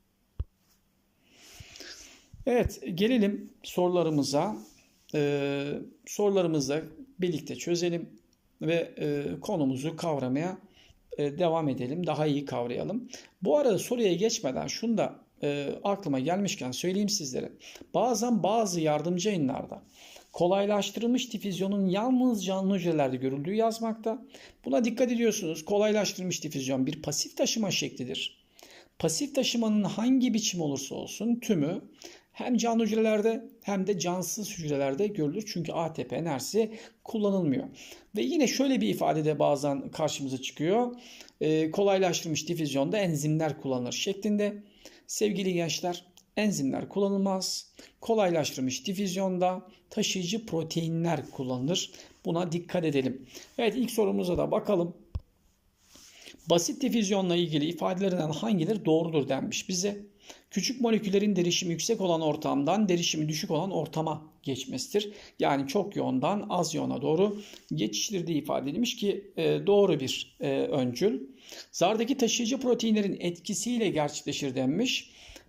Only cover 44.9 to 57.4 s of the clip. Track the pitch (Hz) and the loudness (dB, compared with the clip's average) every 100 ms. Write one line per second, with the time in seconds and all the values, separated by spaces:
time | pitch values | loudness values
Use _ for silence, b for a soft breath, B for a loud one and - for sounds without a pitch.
44.9 | B - - 208 185 190 175 165 151 180 | B -12 -2 0 2 0 0 0 -2 -4
45.9 | 175 - - _ - 208 156 135 - - | -4 -10 -20 _ 0 0 2 0 -2 -4
46.9 | 196 196 196 196 190 175 - - B B | 0 2 2 2 0 -2 -6 -10 B B
47.9 | _ - 226 185 170 135 - 131 127 - | _ 0 2 4 2 0 -2 -4 -4 -4
48.9 | 190 202 180 190 185 180 185 - B _ | -4 -2 -2 -2 2 2 0 -6 B _
49.9 | - 202 190 175 226 - 165 160 165 165 | -4 -2 -2 -2 -4 -4 -4 -2 -2 -2
50.9 | 165 170 151 - - 127 127 135 185 - | 0 0 0 -4 -8 -4 -2 0 -2 -4
51.9 | B B B 185 170 180 170 170 180 160 | B B B -4 -2 -2 -4 -2 -2 2
52.9 | 139 127 123 B B B - 233 247 226 | 2 0 -4 B B B -2 0 0 0
53.9 | - 202 202 180 156 147 214 - 196 170 | 0 2 2 0 0 2 0 2 0 0
54.9 | - - - - _ _ _ _ _ B | -6 -12 -12 -12 _ _ _ _ _ B
55.9 | B B B B - - 170 170 247 254 | B B B B -14 2 2 2 0 0
56.9 | 226 190 202 185 170 | 2 2 2 2 2